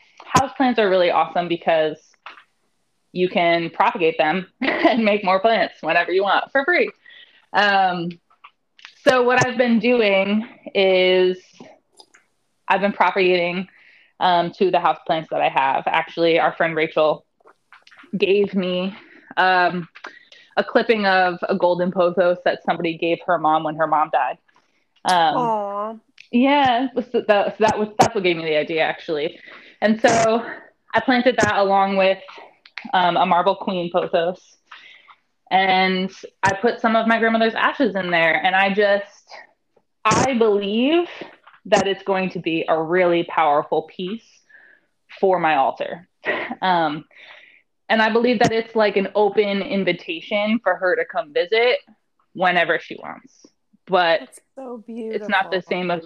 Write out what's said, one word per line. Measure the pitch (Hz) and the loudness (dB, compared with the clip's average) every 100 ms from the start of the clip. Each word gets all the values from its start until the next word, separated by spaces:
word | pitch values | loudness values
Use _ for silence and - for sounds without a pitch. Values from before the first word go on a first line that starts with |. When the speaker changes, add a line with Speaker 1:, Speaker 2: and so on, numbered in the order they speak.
| _ _ - - | _ _ -2 -2
Speaker 1:
houseplants | 269 - 262 233 | -2 -2 -2 2
are | 208 | 2
really | 185 175 | 2 2
awesome | - 165 185 175 | 0 -2 -4 -4
because | 170 - 160 156 156 _ _ - - _ _ _ _ _ _ _ | -4 0 0 0 -4 _ _ -20 -20 _ _ _ _ _ _ _
you | 175 180 | -2 0
can | 196 170 170 165 | 2 2 0 -2
propagate | - 233 220 165 165 | 0 -2 2 -2 0
them | 156 180 180 | 0 -2 -6
<laughs> | - | -6
and | 269 320 330 262 | -4 0 0 2
make | 214 208 | 0 0
more | 196 190 | 0 -2
plants | 226 214 151 - | 0 -2 -2 -6
whenever | 156 170 175 | -2 -2 0
you | 185 | 0
want | 196 165 - | 0 0 0
for | 269 | -4
free. | 285 349 - - - - - _ _ | 0 0 -2 -6 -20 -20 -20 _ _
Um, | - 202 196 185 180 170 170 _ _ - _ _ _ - _ 285 | -2 2 2 0 -2 -6 -10 _ _ -20 _ _ _ -20 _ 2
so | 254 | 2
what | 247 247 247 | 4 2 0
I've | 233 | 0
been | 247 233 | 2 2
doing | 233 247 208 196 196 214 226 - - | 2 2 4 2 2 -2 -4 -14 -6
is | 202 190 185 185 185 185 185 _ - - - _ _ - _ _ _ _ _ - | 0 2 4 4 4 2 -2 _ -20 -20 -20 _ _ -20 _ _ _ _ _ -2
I've | 190 | 0
been | 202 | 0
propagating, | - 180 196 185 180 175 175 185 _ _ _ _ - | 0 0 2 2 2 0 -4 -10 _ _ _ _ -2
um, | 185 175 170 | 2 2 0
two | - 185 | 0 0
of | |
the | 170 | 2
houseplants | 170 165 - 160 156 | 0 -2 -4 -4 -4
that | 147 | -2
I | 147 | -2
have. | 160 135 135 - | 0 0 -2 -2
Actually, | 160 160 - 170 165 | -4 -4 -2 0 2
our | 156 | 0
friend | - 165 160 | 0 -2 0
Rachel | 160 165 156 160 _ _ - _ _ - _ - - 196 | -2 0 0 0 _ _ -20 _ _ -20 _ -20 -10 -4
gave | 190 202 202 | 0 2 0
me, | 190 180 180 190 196 - - - - | -2 -4 -4 -6 -10 -20 -20 -10 -2
um, | 185 180 175 175 165 - - - _ - _ - | 2 2 2 -2 -10 -16 -20 -20 _ -20 _ -6
a | |
clipping | 208 247 220 220 196 | 0 0 2 0 2
of | 185 180 175 - | 2 2 0 -4
a | |
golden | 196 180 175 180 | 0 2 2 -2
pothos | 185 175 175 180 180 | 0 0 2 0 2
that | 175 - | -2 -2
somebody | - 175 175 165 | -4 -4 -4 -2
gave | 170 170 - | -2 -2 -2
her | 170 | 0
mom | 156 156 | 2 0
when | 156 156 | -2 -2
her | 156 | 0
mom | 151 156 | 0 0
died. | 147 135 165 _ _ _ _ _ _ | -2 -2 -6 _ _ _ _ _ _
Um, | - 180 165 277 | 0 2 2 0
Speaker 2:
Aw. | 233 220 202 202 214 226 _ _ - | -2 -4 -6 -8 -8 -12 _ _ -2
Speaker 1:
yeah, | 240 269 285 262 233 262 - 220 | 2 2 4 2 0 -2 -6 -4
so | 233 - | -4 2
that, | 202 165 - | 2 0 0
so | |
that | 214 190 | 0 0
was, | 214 - | -4 0
that's | 214 | 0
what | 220 | 2
gave | 180 165 | 0 0
me | |
the | 165 151 | -2 -2
idea, | 147 160 | -2 -2
actually. | 151 - - 151 165 - - - - - | -2 -4 -6 -4 -4 -8 -20 -20 -20 -2
And | 214 220 | 0 2
so | 247 226 226 233 - - - _ _ | 4 4 2 0 -4 -14 -20 _ _
I | 226 | -2
planted | 226 247 247 220 | 0 2 2 2
that | 208 202 | 0 2
along | 196 196 196 196 | 2 2 2 2
with, | 190 190 - - - _ - - - | 2 0 -6 -20 -20 _ -20 -16 -2
um, | 185 175 165 | 0 2 2
a | 180 | 2
marble | 175 185 190 | 2 2 0
queen | - 180 175 | -4 -4 -2
pothos. | 175 170 180 170 185 _ _ _ - - - _ _ _ _ - | -2 0 -2 -2 -6 _ _ _ -20 -20 -20 _ _ _ _ -2
And | 185 190 185 185 185 185 - - - | 0 2 2 2 0 -4 -8 -20 -4
I | 196 | -4
put | 190 233 233 | 0 -2 0
some | 233 226 | 0 0
of | 220 | 0
my | 226 | 0
grandmother's | 226 226 226 | 0 2 0
ashes | 220 240 302 247 | 0 -2 0 -2
in | 190 180 | -2 -2
there. | 170 165 160 | 0 2 2
And | 185 190 | 0 0
I | 202 | 0
just, | 196 202 202 - - _ - - _ _ _ _ _ | 2 2 0 -2 -18 _ -20 -20 _ _ _ _ _
I | - 175 254 | 0 2 0
believe | 240 220 202 202 220 262 339 339 - - - - - 190 | 2 2 0 0 -2 0 0 -2 -10 -18 -20 -20 -12 0
that | 202 196 | 0 0
it's | 185 | -4
going | - 190 185 | -4 -2 -2
to | 180 | -6
be | 165 160 - | -4 -4 0
a | 165 | -2
really | 160 180 175 170 | 0 2 2 0
powerful | 170 - 156 143 156 156 | -2 0 2 2 0 -4
piece | 156 - 180 226 _ _ _ - _ _ _ _ _ - | -6 -12 -10 -10 _ _ _ -20 _ _ _ _ _ -2
for | 196 180 | 0 2
my | 165 147 | 2 2
altar. | 123 - - 170 - _ - - - - | 0 -2 -10 -12 -16 _ -8 -6 -8 -6
Um, | 185 175 156 151 - - - - - _ _ _ - | -2 0 0 -4 -12 -20 -20 -20 -20 _ _ _ -2
and | 220 | 0
I | 220 | 2
believe | 220 240 233 | 2 2 2
that | 240 | 2
it's, | 226 226 | 0 -4
like, | 226 208 202 | 0 0 0
an | 190 | -2
open | 208 208 208 202 196 | 0 0 2 0 -2
invitation | - 196 180 175 - 165 - 208 208 226 | -4 -2 -2 -4 -6 -12 -6 -4 -2 -2
for | 190 | -2
her | 180 185 160 | -2 0 -2
to | |
come | 165 175 156 | -2 -6 -4
visit | 151 175 220 240 - _ _ _ _ _ | -4 0 2 2 0 _ _ _ _ _
whenever | - 180 175 165 160 | -2 0 2 0 -2
she | - - | -4 -14
wants. | 76 - - _ - _ _ _ - | -14 -16 -20 _ -20 _ _ _ -2
But | 180 170 165 | 2 2 0
Speaker 2:
That's | 262 - _ - | -2 -20 _ -18
so | 262 240 208 | -14 -14 -14
Speaker 1:
it's | 226 220 220 208 | -12 -10 -8 -2
not | 196 | -2
the | 175 185 | 0 -4
Speaker 2:
beautiful. | - | -4
Speaker 1:
same | 180 180 | -6 -4
as | 175 | -6